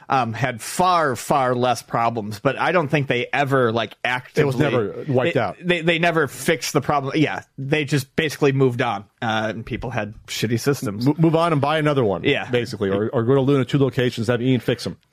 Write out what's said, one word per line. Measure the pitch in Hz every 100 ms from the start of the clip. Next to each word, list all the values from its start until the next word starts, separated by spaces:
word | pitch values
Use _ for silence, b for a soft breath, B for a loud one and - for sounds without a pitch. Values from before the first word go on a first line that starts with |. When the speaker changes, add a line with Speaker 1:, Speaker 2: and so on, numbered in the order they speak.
| -
Speaker 1:
um, | 135 117
had | 107 131 113
far, | - - 180 175 151 117
far | - 147 127
less | 123 123 117
problems, | - 123 117 117 104 104
but | 139 107
I | 139
don't | 175 143
think | 156 135
they | 123 123
ever, | 135 139 135 120
like, | 113 107 -
actively | 120 127 - -
Speaker 2:
It | 147
was | 120
never | 147 123 101 120 151
wiped | 127 127
Speaker 1:
they, | 139
Speaker 2:
out. | 101 -
Speaker 1:
they, | 175 175
they | 160 165
never | 170 160 139
fixed | - - 160 -
the | 147
problem. | - 147 135 160
Yeah, | 127 95 - -
they | 135 151 143
just | 147 -
basically | - 160 - 147
moved | 135 135 120
on, | 123 101 104 _
uh, | 117 110 110
and | 110
people | 110 139 117
had | 113 104 110 -
shitty | - 110 117
systems. | - 135 127 101 123
Speaker 2:
Mo-, | 151
move | 165
on | 160 170
and | 151
buy | 139 160
another | 151 139
one, | 110 90
Speaker 1:
Yeah. | 90 135 98
Speaker 2:
basically, | 123 120 110 98
or, | 98 113
or | 127
go | 113
to | 139
Luna | 135 143
two | 123 143
locations, | 135 127 123 117 110
have | 120
Ian | 127 127
fix | - 120 -
'em. | - _